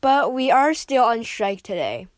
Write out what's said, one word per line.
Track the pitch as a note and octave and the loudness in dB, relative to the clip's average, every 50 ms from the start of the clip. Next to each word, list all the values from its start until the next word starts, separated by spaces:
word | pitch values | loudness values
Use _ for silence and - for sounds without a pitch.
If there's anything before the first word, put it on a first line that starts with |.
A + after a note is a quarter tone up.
but | - C4+ C4+ C#4 C#4+ - B3+ | 4 4 2 4 2 0 -2
we | C4 C4 C4 | -2 0 2
are | B3+ B3+ C4+ D4 D#4+ | 4 4 4 2 0
still | D#4 - - C4+ C4 B3 | -2 -4 -2 2 2 2
on | A#3 A#3 A3+ A#3 | 2 2 -2 -4
strike | - - - G#3+ G3 G3+ G3 | -10 -8 -4 -4 -4 -4 -6
today. | _ - G3+ F3 D3 G2+ G#2+ A#2+ F#3+ F#3 _ | _ -10 -6 -6 -4 -6 -6 -8 -12 -16 _